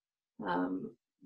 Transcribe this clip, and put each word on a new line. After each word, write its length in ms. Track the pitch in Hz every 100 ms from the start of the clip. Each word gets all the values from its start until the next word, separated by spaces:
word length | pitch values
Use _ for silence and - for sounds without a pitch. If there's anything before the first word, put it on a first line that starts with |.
| _ _ _ - 196
um, 480 | 175 92 92 220 - _ _